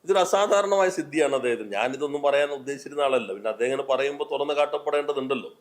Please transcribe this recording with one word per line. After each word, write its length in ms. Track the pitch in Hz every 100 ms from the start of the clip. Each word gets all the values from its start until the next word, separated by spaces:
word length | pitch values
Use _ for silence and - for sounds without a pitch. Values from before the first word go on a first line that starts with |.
ഇതൊരു 140 | 165 196
അസാധാരണമായ 680 | 180 196 208 202 202 196 185
സിദ്ധിയാണ് 460 | 185 147 151 139
അദ്ദേഹത്തിന്. 380 | 135 120 113 107
ഞാനിതൊന്നും 500 | 98 123 131 147 147
പറയാൻ 280 | 143 139 143
ഉദ്ദേശിച്ചിരുന്ന 500 | 139 131 139 143 143
ആളല്ല, 320 | 139 127 101
പിന്നെ 180 | 98 110
അദ്ദേഹം 220 | 107 123
ഇങ്ങനെ 240 | 135 139 131
പറയുമ്പോ 320 | 139 147 147
തുറന്നു 220 | 139 143
കാട്ടപ്പെടേണ്ടതുണ്ടല്ലോ. 960 | 147 147 151 151 147 143 139 131 131 - -